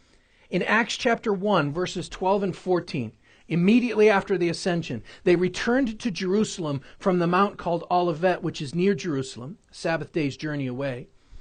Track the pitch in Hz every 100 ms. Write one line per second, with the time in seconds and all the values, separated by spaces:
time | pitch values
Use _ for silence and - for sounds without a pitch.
0 | _ _ _ _ - 180 - 214 233 -
1 | 247 233 233 196 202 190 147 151 180 185
2 | - - 185 202 190 165 185 180 175 151
3 | 113 - _ _ - 165 180 233 240 214
4 | 214 196 190 190 170 165 190 170 165 117
5 | - - - 175 185 180 - 247 262 220
6 | 247 165 185 202 208 - 156 139 - -
7 | 202 180 170 180 202 - 180 170 - 180
8 | 180 156 185 175 160 156 147 170 190 190
9 | 180 139 135 113 127 202 _ - 175 165
10 | 147 180 147 - 156 147 131 123 139 123
11 | 160 _ _ -